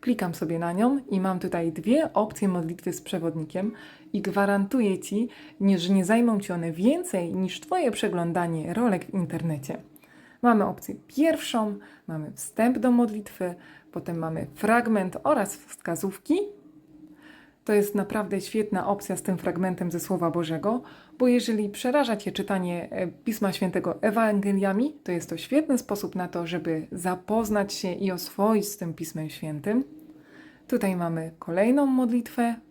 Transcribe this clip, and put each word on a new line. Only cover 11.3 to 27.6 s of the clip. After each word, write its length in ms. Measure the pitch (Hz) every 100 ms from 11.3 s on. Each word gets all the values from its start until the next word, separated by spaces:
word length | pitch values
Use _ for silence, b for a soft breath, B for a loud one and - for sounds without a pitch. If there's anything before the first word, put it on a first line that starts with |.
| 311 - 240 214 202 B B -
mamy 260 | 160 151
wstęp 460 | - - - 233 262
do 120 | 247
modlitwy, 640 | 240 233 214 202 - 180 175 B B B
potem 260 | 180 175 170
mamy 280 | 160 160 147
fragment 600 | - 254 233 226 214 185 -
oraz 320 | - 294 190 -
wskazówki. 840 | - - - 165 196 - - 339 415 - - - _ - - B B B B B
To 80 | -
jest 220 | 208 202
naprawdę 460 | 208 196 220 196 196
świetna 460 | 185 220 214 190 196
opcja 300 | 202 - 185
z 60 |
tym 160 | - 180
fragmentem 520 | 185 165 185 175 175
ze 100 | 170
Słowa 300 | - 185 170
Bożego, 520 | 160 160 160 202 247 B B B -
bo 100 | 247
jeżeli 400 | 247 240 214 208
przeraża 480 | 202 247 285 247 208
Cię 160 | 202
czytanie, 560 | 202 202 196 180 175 -
e, 160 | - 180
Pisma 460 | - - 220 202
Świętego 500 | 185 190 185 180 -
Ewangeliami, 960 | 208 214 220 208 202 196 196 196 285 -
to 80 | -
jest 180 | 175 170
to 60 | 165
świetny 420 | - 277 311 247
sposób 360 | - 202 185
na 140 | 185 175
to, 180 | 175 165
żeby 400 | 170 165 160 -
zapoznać 800 | 185 180 180 - 220 214 208